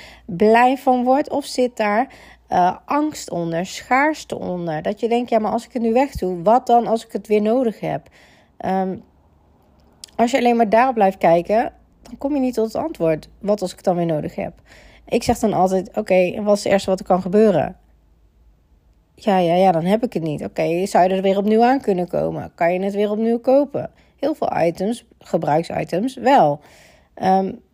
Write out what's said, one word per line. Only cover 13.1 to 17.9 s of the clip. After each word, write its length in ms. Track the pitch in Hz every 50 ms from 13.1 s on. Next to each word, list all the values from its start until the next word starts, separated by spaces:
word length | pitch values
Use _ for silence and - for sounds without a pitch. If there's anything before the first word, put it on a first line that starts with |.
| 160 151 - - _ _
Wat 220 | - 196 208 -
als 80 | 185 180
ik 60 | -
het 100 | - -
dan 100 | 202 180
weer 100 | 175 175
nodig 300 | 165 160 147 156 175 -
heb? 180 | - - - - _ _ _ - - - - - - _
Ik 180 | - - 233 -
zeg 160 | - 233 -
dan 140 | - 214 185
altijd, 440 | 160 180 190 190 190 185 - - -
"Oké, 160 | 214 - 190
en 300 | 185 185 180 - - 208
wat 140 | 208 208 202
is 60 | -
het 80 | -
ergste 180 | - 196 - -
wat 100 | 190 185
er 60 | 196
kan 160 | - 185 180
gebeuren?" 560 | 185 185 180 208 220 214 185 151 - - 185 - _ _